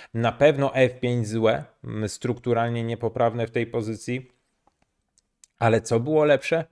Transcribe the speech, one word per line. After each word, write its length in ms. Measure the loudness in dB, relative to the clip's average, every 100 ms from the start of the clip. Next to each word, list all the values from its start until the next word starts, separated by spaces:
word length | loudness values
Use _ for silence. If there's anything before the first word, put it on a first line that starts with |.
| -10
Na 180 | -2 -2
pewno 420 | 4 4 4 0
F 260 | 2 2 2
pięć 280 | -2 -2 -2
złe, 360 | 0 2 2 -4 _
mm, 240 | -10 -6 -6
strukturalnie 760 | -6 -6 -4 -2 0 0 -2
niepoprawne 600 | -4 -4 -4 0 0 0 -4
w 40 |
tej 160 | -4 -4
pozycji. 640 | -4 -6 -8 -8 -8 -10 _ _ _ _ _ _ _ _ _ _ _ _ -2
Ale 220 | 2 2
co 200 | 2 -2
było 240 | 0 2
lepsze? 400 | 4 2 0 -4 -4